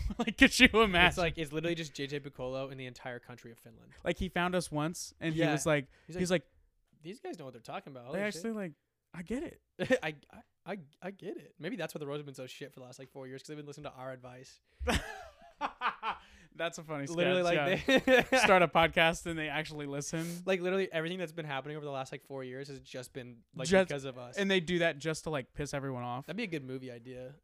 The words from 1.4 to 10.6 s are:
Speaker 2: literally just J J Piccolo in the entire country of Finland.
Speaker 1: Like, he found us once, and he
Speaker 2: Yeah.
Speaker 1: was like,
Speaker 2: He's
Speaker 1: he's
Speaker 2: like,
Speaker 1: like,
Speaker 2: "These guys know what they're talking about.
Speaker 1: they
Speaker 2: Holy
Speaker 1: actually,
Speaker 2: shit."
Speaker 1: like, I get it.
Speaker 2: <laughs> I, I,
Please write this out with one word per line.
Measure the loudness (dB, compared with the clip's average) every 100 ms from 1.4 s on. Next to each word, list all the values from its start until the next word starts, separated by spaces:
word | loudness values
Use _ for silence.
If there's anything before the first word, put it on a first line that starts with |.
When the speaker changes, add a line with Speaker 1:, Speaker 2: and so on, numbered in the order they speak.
| -4
Speaker 2:
literally | -2 -2
just | -2 -4
J | -6 -6
J | -6
Piccolo | -8 -8 -6 -4 -6
in | -8
the | -12
entire | -12 -10 -12
country | -12 -16 -18
of | -20
Finland. | -20 -20 -20 -6
Speaker 1:
Like, | -2 0
he | 0
found | 0 2
us | 2 0
once, | 0 -2 -2 -10 -6
and | -2
he | 2
Speaker 2:
Yeah. | 4
Speaker 1:
was | 2 2
like, | 2 0 _ -10
Speaker 2:
He's | -4
Speaker 1:
he's | 0
Speaker 2:
like, | 0
Speaker 1:
like, | 0 _ _ _ _ _
Speaker 2:
"These | -16 -12
guys | -12 -12
know |
what | -12
they're | -14
talking | -12 -12 -12
about. | -14 -8
Speaker 1:
they | -4
Speaker 2:
Holy | -4
Speaker 1:
actually, | -4 -6
Speaker 2:
shit." | -6
Speaker 1:
like, | -6 -10 _ _ _
I | -14
get | -8 -6
it. | -6 -10 _ -6
Speaker 2:
<laughs> | 2 2
I, | 2 -6 -12
I, | -20 -20 _